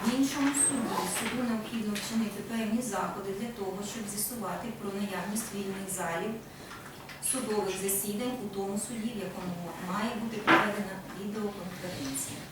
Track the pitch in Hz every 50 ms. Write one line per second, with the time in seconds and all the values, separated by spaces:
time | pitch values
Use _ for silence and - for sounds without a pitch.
0 | 196 226 247 269 277 269 277 285 277 277 285 - - - - 240 226 - - -
1 | - 185 - - 226 226 226 247 254 233 226 220 214 - 233 226 208 208 208 202
2 | - - 226 226 220 202 202 202 - - 226 226 220 208 214 247 - 208 196 196
3 | 180 180 180 - 190 196 190 202 233 233 - - 196 185 185 196 208 208 - 233
4 | 208 202 - 202 - - 247 226 202 180 175 175 - 233 220 - 196 196 196 202
5 | 208 202 190 180 180 202 208 226 214 - - 202 196 190 190 190 190 180 175 185
6 | 180 170 165 170 202 214 226 226 - - - - - - - - - - - -
7 | - - - - - - - 254 233 214 214 208 190 190 185 180 190 196 196 -
8 | - 202 208 208 247 247 247 247 208 208 190 196 196 196 202 208 - - 240 226
9 | 208 233 233 202 190 180 185 185 185 180 175 - - 170 - - 185 180 180 208
10 | 214 233 240 214 226 226 - 214 - - - - 208 208 202 - 202 190 190 -
11 | - - - - 202 208 208 220 208 202 185 - 175 185 - - 175 180 180 -
12 | - 135 - - - - - - - -